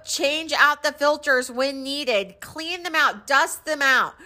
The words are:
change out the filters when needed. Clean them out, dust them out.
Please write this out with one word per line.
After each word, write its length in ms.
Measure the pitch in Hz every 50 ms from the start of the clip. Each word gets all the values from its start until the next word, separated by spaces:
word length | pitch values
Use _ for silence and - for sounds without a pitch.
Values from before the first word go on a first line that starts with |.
| -
change 480 | - - - 269 277 302 311 330 311
out 300 | 294 - 269 294 294 294
the 100 | - 302
filters 580 | 277 - 285 294 302 294 294 294 269 254 254 -
when 320 | 233 240 269 277 277 269
needed. 580 | 262 269 277 294 294 254 226 196 202 190 - -
Clean 420 | - - - 311 320 330 359 359
them 140 | 339 359 320
out, 300 | 311 294 240 202 208 -
dust 380 | - 277 269 330 359 - - -
them 160 | 302 311 285
out. 360 | 285 269 262 240 190 - - - -